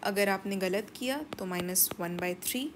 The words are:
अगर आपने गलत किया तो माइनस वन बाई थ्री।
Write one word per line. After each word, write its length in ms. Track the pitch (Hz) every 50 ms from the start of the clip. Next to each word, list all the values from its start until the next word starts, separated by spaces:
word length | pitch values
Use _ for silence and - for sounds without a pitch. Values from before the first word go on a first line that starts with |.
| -
अगर 260 | 202 202 190 202 202
आपने 260 | 196 190 196 196 196 196
गलत 340 | 185 185 180 202 220 208 - -
किया 200 | 254 247 262 294 302 302 - -
तो 80 | 202
माइनस 440 | 185 180 175 175 180 185 180 - - - -
वन 180 | 180 170 175 175
बाई 160 | 180 180 180
थ्री। 280 | 180 - - - 247 262 302 -